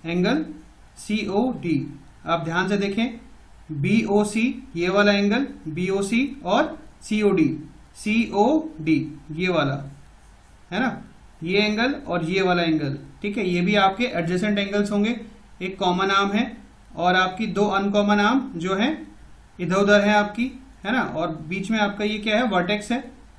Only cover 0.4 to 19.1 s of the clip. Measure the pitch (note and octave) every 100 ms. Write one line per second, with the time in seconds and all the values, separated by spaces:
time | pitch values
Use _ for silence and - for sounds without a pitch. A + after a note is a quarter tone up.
0.4 | D4+ - - - - - - G#3+ - G3+
1.4 | B3+ D3 E3+ C3+ - - - - D#3 E3
2.4 | D#3 F3 F3+ G3+ G3 G3+ B3 - - -
3.4 | - - - C#3+ F#3 A3 G3 G3+ G#3 A3
4.4 | B3 - - E3+ F3 G3 G#3 G3+ G3+ A#3+
5.4 | C#4 - D#3+ D3+ F#3 G3 G3 A#3 C#4 -
6.4 | F3 A#3 D#4 - - - - G#3+ G3+ F#3
7.4 | C#3+ - - - - - G#3+ A3+ A3+ G3
8.4 | A#3 D#4 - - D#3 C#3+ - - - D#3
9.4 | F#3 E3 C#3 C#3 - - - - - -
10.4 | - - - F#3+ B3 - - - - -
11.4 | D#3+ G3 G#3 G#3+ B3+ - - E3+ D#3+ F#3+
12.4 | F#3 F3 E3 D#3 C#3+ - - - G#3 G#3+
13.4 | F#3 F3 F3+ G#3 G3 G3 B3 F3 E3 F3+
14.4 | G#3+ G3+ G3 G#3 G3+ G#3 G#3 A#3+ - -
15.4 | - - F#3 F#3 F#3 F3+ G3 G3 G3+ A3
16.4 | B3+ - - - - E3+ F3+ F#3 F#3 -
17.4 | A3+ G3 G#3 F#3+ G3+ G#3 G3+ G#3 G#3 C4
18.4 | - E3+ F3+ G3 B3+ D#4 -